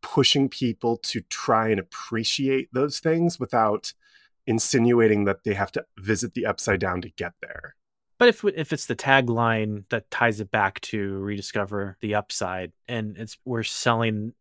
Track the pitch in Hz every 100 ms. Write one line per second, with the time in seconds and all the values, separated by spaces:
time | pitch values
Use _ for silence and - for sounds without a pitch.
0 | - - 127 143 139 - 127 110 120 117
1 | - 117 - - - 113 110 104 90 -
2 | - 113 113 - 135 135 - 127 147 -
3 | 160 165 170 - 127 120 110 107 - -
4 | _ _ _ _ - 113 - 131 117 120
5 | 113 104 101 98 - 98 98 - - -
6 | 95 104 107 120 104 101 - 98 95 90
7 | 90 - 87 _ - - - _ _ _
8 | _ _ 240 226 202 - 151 156 - 113
9 | - 135 123 117 117 110 107 104 98 117
10 | - - 120 107 101 110 98 - - 110
11 | 98 98 98 101 - - 101 104 98 95
12 | 110 104 101 - 92 92 90 _ - 123
13 | 107 90 113 - - 117 110 - - 113
14 | 113 107 107 -